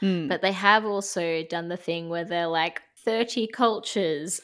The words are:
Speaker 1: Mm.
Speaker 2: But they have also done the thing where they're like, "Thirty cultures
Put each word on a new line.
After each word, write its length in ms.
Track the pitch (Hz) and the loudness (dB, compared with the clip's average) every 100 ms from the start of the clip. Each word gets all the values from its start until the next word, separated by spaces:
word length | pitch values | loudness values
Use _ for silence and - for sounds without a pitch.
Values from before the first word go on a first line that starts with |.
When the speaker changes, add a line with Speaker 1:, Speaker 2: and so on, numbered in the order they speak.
Speaker 1:
Mm. 280 | 196 180 147 | 0 0 0
Speaker 2:
But 120 | 175 | 0
they 120 | 190 | 0
have 320 | 185 202 214 214 | 2 6 6 4
also 580 | 202 202 185 170 165 160 | -2 -2 -2 0 0 -2
done 180 | 170 170 | -4 -4
the 80 | 175 | -6
thing 320 | - 170 165 | -4 -4 -4
where 160 | 170 | -6
they're 240 | 170 175 165 | -2 -2 0
like, 340 | 165 165 - - - | 0 0 -2 -14 -6
"Thirty 440 | - 226 233 247 220 | -2 0 0 -2 -4
cultures 920 | - 233 220 - 208 170 147 165 - | 2 2 2 -4 -2 0 -2 -4 -6